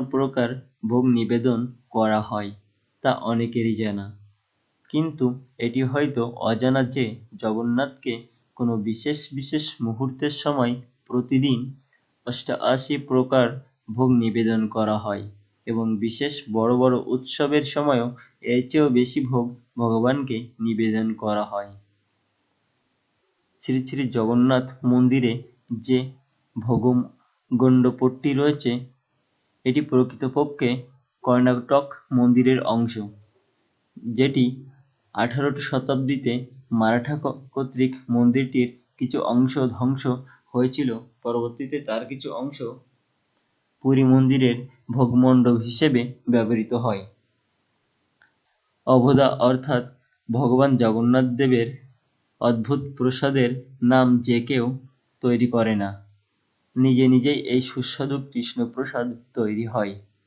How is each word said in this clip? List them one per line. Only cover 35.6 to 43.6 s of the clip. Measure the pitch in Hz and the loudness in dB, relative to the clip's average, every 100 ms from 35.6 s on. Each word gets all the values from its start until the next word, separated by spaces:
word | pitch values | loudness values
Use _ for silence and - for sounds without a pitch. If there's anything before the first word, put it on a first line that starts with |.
শতাব্দীতে | - 135 131 131 131 135 123 123 127 - - | -4 -4 -2 -2 -2 -2 -2 -4 -8 -18 -4
মারাঠা | 117 110 120 120 147 | 0 2 2 0 -6
ক-, | 151 - - | -6 -8 -10
কর্তৃক | - 131 123 127 127 - | -8 -6 -2 -2 -2 -2
মন্দিরটির | 120 120 131 127 131 123 - _ - | 2 4 2 0 -2 -2 -4 _ -8
কিছু | 123 131 | -6 -4
অংশ | - 120 131 139 131 | 0 2 2 0 -2
ধ্বংস | 98 127 135 131 123 - - _ | -2 -2 -2 -2 -4 -8 -20 _
হয়েছিল। | 123 127 127 135 113 123 _ | -2 0 0 -4 -4 -12 _
পরবর্তীতে | 120 120 120 120 131 147 | -4 -4 -4 -8 -8 -8
তার | 147 110 123 | -6 -8 -8
কিছু | 131 127 | -12 -10
অংশ | 117 135 147 120 127 _ _ _ _ _ _ _ _ | -8 -10 -10 -12 -12 _ _ _ _ _ _ _ _